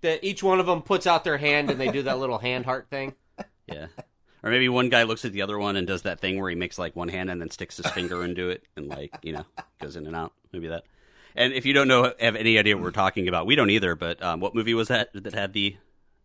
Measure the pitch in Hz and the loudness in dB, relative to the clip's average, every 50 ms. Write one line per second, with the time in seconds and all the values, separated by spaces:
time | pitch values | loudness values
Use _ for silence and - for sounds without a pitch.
0 | - 170 160 - - 190 202 - - 190 185 185 185 180 180 170 - - 196 185 | 0 -2 -2 0 -2 -4 -4 0 2 4 4 4 4 2 2 0 2 0 0 2
1 | - 185 170 160 - 175 151 139 147 147 147 147 143 143 143 127 135 127 127 139 | 4 4 4 4 4 0 -2 0 2 2 4 4 2 2 0 0 0 0 0 0
2 | 135 131 131 127 135 131 120 107 110 123 127 127 120 127 131 131 - _ - 139 | 0 0 -2 -2 -2 -2 -2 -2 -2 -2 -2 -2 -2 -2 -4 -4 -4 _ -8 -8
3 | 135 135 131 _ _ _ _ - - _ _ _ _ - - 76 76 85 - - | -8 -8 -10 _ _ _ _ -18 -18 _ _ _ _ -16 -14 -12 -14 -14 -16 -18
4 | - _ _ _ _ _ _ _ - 104 113 127 127 127 123 123 127 123 123 120 | -20 _ _ _ _ _ _ _ -4 0 2 2 2 4 2 2 2 4 4 4
5 | 117 110 110 110 - 110 98 98 98 98 104 104 104 101 98 98 90 87 98 87 | 4 4 0 -4 -4 -6 -4 -4 -4 -2 -2 -2 -2 -2 0 -2 -2 -2 -2 -4
6 | - 101 87 - - 92 95 98 98 92 90 85 92 87 - - 90 82 - 85 | -4 -6 -6 -4 -2 -2 -2 -2 -2 -2 -2 -4 -4 -6 -6 -8 -8 -8 -6 -6
7 | 85 85 87 95 92 92 90 90 85 78 - - 92 - - - 87 90 - 92 | -8 -6 -6 -6 -6 -6 -6 -8 -8 -10 -10 -10 -12 -12 -10 -8 -8 -6 -4 -4
8 | 90 85 87 87 90 90 90 87 90 90 90 - _ _ _ - 76 71 71 69 | -4 -4 -4 -4 -4 -4 -4 -4 -4 -4 -4 -6 _ _ _ -14 -12 -10 -10 -12
9 | 71 76 - - - 80 78 76 73 _ _ - - _ _ _ - 73 67 87 | -12 -14 -16 -14 -12 -10 -10 -10 -10 _ _ -18 -18 _ _ _ -16 -14 -12 -12
10 | 76 78 80 82 82 - _ _ _ _ - 90 82 82 80 82 - _ _ _ | -12 -10 -8 -8 -8 -10 _ _ _ _ -12 -10 -8 -8 -8 -8 -10 _ _ _
11 | _ _ _ _ - - _ - 123 127 131 131 120 131 139 139 139 131 131 123 | _ _ _ _ -20 -16 _ 0 0 0 0 -2 -2 2 4 4 6 6 6 6
12 | 123 123 - - 117 117 107 110 110 113 113 110 104 104 104 95 87 90 87 107 | 6 4 2 2 0 2 2 4 4 6 6 6 6 6 4 2 0 -4 0 2
13 | 98 95 - - 95 90 90 85 82 98 135 147 127 101 101 110 98 90 85 78 | 2 2 2 2 0 0 0 0 2 4 4 6 6 6 4 4 4 2 0 0
14 | 82 82 87 - - 87 82 82 90 98 - 113 110 110 113 113 113 - 127 113 | -2 -6 -6 -4 -4 -4 -2 -2 -2 -2 -2 -2 0 0 0 0 0 0 0 -2
15 | 110 - _ 101 101 104 95 110 101 98 95 - - 101 95 95 _ _ _ _ | -2 -2 _ -12 -12 -8 -6 -6 -6 -4 -2 -2 -2 -2 -4 -6 _ _ _ _
16 | _ _ _ _ | _ _ _ _